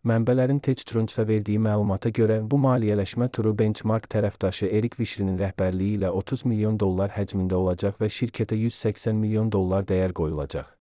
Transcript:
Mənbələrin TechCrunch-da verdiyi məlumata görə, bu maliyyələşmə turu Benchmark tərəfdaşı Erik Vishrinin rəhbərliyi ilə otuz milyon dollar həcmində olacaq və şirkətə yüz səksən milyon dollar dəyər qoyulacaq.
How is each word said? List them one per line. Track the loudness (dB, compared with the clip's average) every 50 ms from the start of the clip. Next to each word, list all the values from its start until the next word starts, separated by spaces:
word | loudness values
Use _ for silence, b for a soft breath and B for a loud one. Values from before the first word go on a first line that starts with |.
| 2
Mənbələrin | 2 2 2 4 4 4 4 4 2 2 0
TechCrunch-da | 2 0 -2 -2 -4 -2 0 0 0 0 0 -2 0
verdiyi | 2 2 0 2 0 0 2 2
məlumata | 2 2 2 2 0 0 0 -2 -2
görə, | 2 2 4 4 2 0 0
bu | 0 2 2
maliyyələşmə | 4 4 4 2 2 2 2 2 0 -2 -2 -2 -2 -2
turu | -2 0 0 0 2
Benchmark | 2 2 0 0 -2 -2 -2 -2 -2 -4 -2
tərəfdaşı | -2 0 0 0 -2 0 -2 -2 0 0 -2
Erik | 0 0 0 0 0 -2 -4
Vishrinin | -4 -4 -2 -2 -2 -2 0 0
rəhbərliyi | -2 -2 -2 -2 -2 0 0 0 0 0 0
ilə | 0 -2 0
otuz | -2 -2 -2 -4 -6 -2 -2
milyon | -2 0 2 2 0 2 2
dollar | 0 0 2 0 -2 -2 -2
həcmində | -4 -6 -2 -2 -2 0 0 0
olacaq | 2 2 0 0 0 -2 -4 -2 -2 -4
və | -4 -2 -2
şirkətə | -4 -4 -2 -4 -2 -2 0 -2
yüz | -2 -2 -2
səksən | -2 -2 -2 -2 -2 -2 -2 0
milyon | 0 0 0 0 0 0 0
dollar | 0 0 0 2 0 -2 0
dəyər | 0 0 0 0 0 0 -2
qoyulacaq. | -2 -2 -2 -4 -6 -6 -6 -10 -10 -10 _ _ _